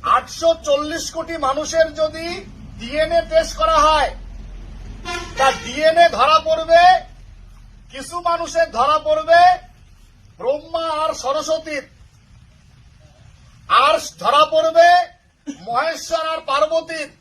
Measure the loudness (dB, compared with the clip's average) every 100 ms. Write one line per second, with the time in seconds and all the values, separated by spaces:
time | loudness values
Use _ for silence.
0 | 0 -2 -2 -2 -2 -2 -2 -2 -2 -8
1 | -10 -10 -8 -4 -4 -4 -4 0 -2 -2
2 | -6 -4 -10 -10 -14 -18 -18 -16 -8 -4
3 | 0 0 2 0 0 -2 2 4 4 2
4 | 0 -6 -18 -18 -18 -18 -18 -18 -18 -16
5 | -12 -12 -12 0 0 0 -8 0 2 6
6 | 4 4 4 4 2 -2 4 6 6 4
7 | -2 -20 -20 -20 -20 -20 -20 -20 -20 -16
8 | -12 -6 -4 -4 -2 -2 -2 0 0 0
9 | 0 -2 4 6 6 2 -6 _ -20 -20
10 | _ _ _ _ -4 -4 -6 -6 -4 -4
11 | -4 -4 -4 -4 -2 -6 -4 -10 -12 _
12 | -20 _ _ -20 _ _ _ _ -20 _
13 | _ _ -20 _ _ -20 0 4 4 2
14 | -4 -6 2 4 4 2 2 4 6 4
15 | 2 _ _ _ -18 -16 -6 -4 -2 -6
16 | -6 -4 -4 -6 -4 -4 -2 -6 -6 -12
17 | -12 _